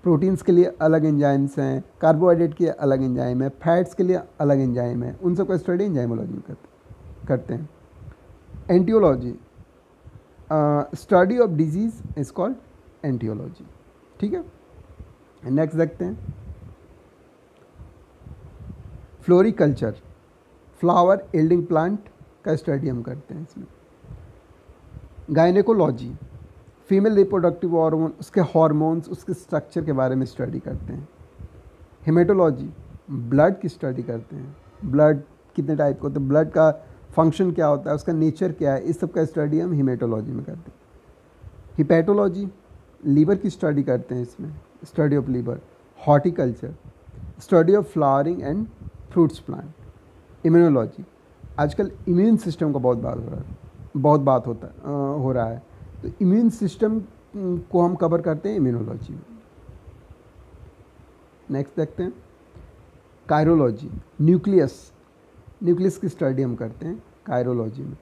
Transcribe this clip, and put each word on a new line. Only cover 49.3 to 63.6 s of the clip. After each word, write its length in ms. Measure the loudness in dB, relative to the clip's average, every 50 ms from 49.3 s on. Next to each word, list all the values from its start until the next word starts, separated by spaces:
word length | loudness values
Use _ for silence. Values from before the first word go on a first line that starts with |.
| 2 -4 -12
plant। 260 | -12 -12 -12 -12 -16 -18 _ -20 -20 -20 -20 -20 -20 _ -20 -20 _ -20 -4 0
इम्यूनोलॉजी, 600 | 4 6 6 6 6 4 2 0 -2 -6 -14 -20 -20 _ _ _ _ _ _ -20 -14 -4 -2
आजकल 320 | -2 -2 -2 -4 -6 -6 -6 -10 -4 0
इम्यून 300 | 2 2 4 4 2 2
सिस्टम 360 | 0 -4 -6 -4 -2 -2 -2
का 60 | 0
बहुत 180 | 0 0 0 0
बात 200 | -2 -6 -8 -8
हो 60 | -10
रहा 160 | -10 -10 -12
है, 60 | -12 -12 -16 -18 -18 -20 _ -20 -20 -10 _ 0
बहुत 240 | 4 4 4 4
बात 260 | 4 2 2 2 0 -4
होता, 200 | -8 -10 -10 -18
अ, 500 | -20 -16 -12 -10 -6 -6 -4 -4 -4 -4
हो 140 | -4 -2
रहा 140 | -2 -2 -2
है, 180 | -4 -6 -10 -14 _ -20 -20 -20 -20 -20 -14 -14
तो 60 | -14 -6 0
इम्यून 280 | 2 2 4 4 4 2
सिस्टम, 520 | 0 0 -4 -6 -2 -2 -2 -2 -2 -4
अम, 560 | -6 -10 -18 -20 _ _ -12 -8 -6 -6 -6 -6
को 240 | -6 -2 0 2
हम 140 | 2 2 2
कवर 260 | 0 0 0 0 0
करते 280 | 0 -2 -4 -4 -4 -4
हैं 60 | -2
इम्यूनोलॉजी 580 | 0 0 0 0 -2 -6 -8 -10 -12 -12 -14 -16
में। 120 | -16 -18 -20 -20 -20 -20 _ _ -20 -20 -20 -20 -20 -20 -20 -20 -20 -20 -20 -20 _ _ -20 _ -20 -20 -20 -20 -20 -20 -20 _ _ -20 _ _ _ -20 _ _ _ _ _ _ _ _ -8
Next 240 | -6 -6 -6 -6 -4 -6
देखते 260 | -6 -6 -6 -8 -8
हैं 100 | -8 -8 -12 -20 _ _ _ _ _ _ -20 -20 -20 -20 -20 -20 _ _ -20 _ _ _ _ _ -2
कायरोलॉजी, 640 | 0 2 4 4 4 4